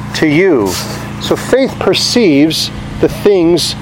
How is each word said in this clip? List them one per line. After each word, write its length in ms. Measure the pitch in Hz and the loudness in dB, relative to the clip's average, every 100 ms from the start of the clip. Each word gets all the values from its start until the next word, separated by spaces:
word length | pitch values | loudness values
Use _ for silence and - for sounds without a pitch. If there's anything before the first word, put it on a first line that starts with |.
| - - | -8 -2
to 100 | 160 | 2
you? 420 | 147 190 135 98 92 - - - - | 2 4 2 0 -4 -8 -10 -10 -10
So 140 | - 160 | -4 -4
faith 380 | - 247 254 - | 0 0 0 -2
perceives 920 | 202 196 - 240 208 139 160 151 - - - - | 0 0 0 2 4 4 2 0 -6 -8 -12 -2
the 80 | 233 | -2
things 680 | - 202 190 165 170 - - | 0 2 2 2 2 0 -8